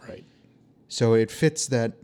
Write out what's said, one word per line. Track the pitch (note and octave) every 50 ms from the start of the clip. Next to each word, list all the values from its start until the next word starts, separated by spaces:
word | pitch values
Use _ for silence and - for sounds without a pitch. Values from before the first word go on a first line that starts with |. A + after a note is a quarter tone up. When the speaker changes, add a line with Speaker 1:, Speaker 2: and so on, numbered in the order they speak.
| - -
Speaker 1:
Right. | - - - _ _ _ _ _ _ _ _ _ _ _ _ -
Speaker 2:
So | - - B2 A2+ A2+
it | A2+ A2+ A2
fits | - - E3 D#3 D3+ - - -
that, | B2+ A#2+ A#2 A#2 - -